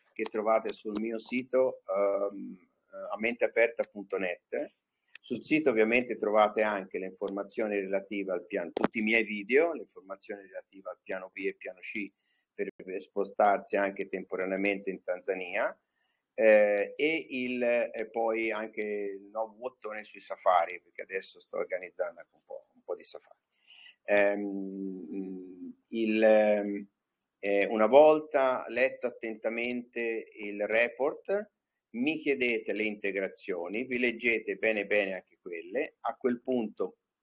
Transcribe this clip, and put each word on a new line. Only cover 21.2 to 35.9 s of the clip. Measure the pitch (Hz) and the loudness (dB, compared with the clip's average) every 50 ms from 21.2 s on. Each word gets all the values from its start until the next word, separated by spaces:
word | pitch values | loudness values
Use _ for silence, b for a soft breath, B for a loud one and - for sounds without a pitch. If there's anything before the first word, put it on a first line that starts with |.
| 95 - - 90 | -6 -6 -18 -20
sto | 87 _ - 90 | -20 _ -6 -4
organizzando | 90 87 92 90 90 87 - - 90 87 82 85 | -4 -2 -4 -6 -6 -10 -8 -6 -6 -6 -6 -14
anche | - _ _ | -20 _ _
un | 76 _ | _ _
po', | _ - - - _ _ | _ -16 -16 -16 _ _
un | _ _ | _ _
po' | - - | -8 -8
di | - - | -8 -8
safari. | - - - _ _ - _ _ _ B B B B B B B B B B _ | -18 -20 -20 _ _ -20 _ _ _ B B B B B B B B B B _
Ehm, | - 104 104 101 101 101 104 104 101 98 98 98 95 95 98 98 95 95 92 90 - - 98 95 92 95 92 92 92 90 90 87 85 - _ _ _ | 2 4 6 6 6 4 2 -2 -4 -4 -4 -6 -6 -8 -6 -8 -8 -8 -10 -10 -8 -8 -8 -6 -6 -8 -12 -12 -16 -16 -16 -14 -16 -16 _ _ _
il, | - 113 113 107 107 110 110 | -4 -2 0 2 2 6 8
ehm, | 110 110 107 107 107 104 104 101 101 101 101 101 - _ _ _ _ _ _ _ _ _ _ | 8 8 8 8 6 4 2 2 -2 -4 -6 -8 -10 _ _ _ _ _ _ _ _ _ _
eh, | - 98 101 101 98 | -2 0 2 2 2
una | 92 113 107 110 | 2 4 4 4
volta | 107 123 139 151 156 156 156 156 - - 147 135 131 127 113 - - | 8 10 10 10 10 8 6 2 0 0 2 2 2 0 -2 -4 -4
letto | 113 120 127 131 131 - - 120 | 0 0 0 0 0 -2 -6 -6
attentamente | - - - 113 110 107 - 113 113 117 120 120 123 123 123 123 _ 120 117 117 113 113 - - - - | -6 -4 -8 -8 -8 -4 -4 -4 -2 -2 -4 -4 -4 -6 -8 -8 _ -4 -4 -2 -4 -4 -6 -10 -14 -12
il | 107 104 101 101 104 | -10 -10 -6 -4 -4
report, | 101 107 113 120 120 - - 127 151 - - - - 190 202 214 - _ _ _ _ _ _ _ _ | 0 2 2 2 2 0 -2 -2 -2 -2 -6 -6 -4 -4 -4 -4 -8 _ _ _ _ _ _ _ _
mi | - 113 123 147 160 156 | -6 -4 -2 -2 -2 -2
chiedete | 156 147 139 123 123 120 117 110 110 - 98 | -2 -2 0 0 0 0 0 -2 -2 -4 -4
le | 104 107 | -2 -2
integrazioni, | 107 104 104 - 101 95 98 98 95 - - - - 95 87 85 87 95 113 127 | -4 -4 -4 -6 -4 -2 -2 -4 -4 -6 -10 -8 -6 -6 -6 -4 -6 -6 -6 -6
vi | 127 127 120 | -4 -4 -2
leggete | 127 120 117 107 120 120 117 110 - - 95 | 0 -2 -2 0 0 0 0 0 -2 -4 -6
bene | 92 - 110 110 104 98 | -2 0 0 0 0 0
bene | 95 107 104 101 95 95 | 2 2 2 2 0 -2
anche | 90 - _ _ _ | -6 -10 _ _ _
quelle, | _ 95 87 82 82 87 98 123 156 - | _ -12 -12 -12 -12 -6 -6 -6 -6 -6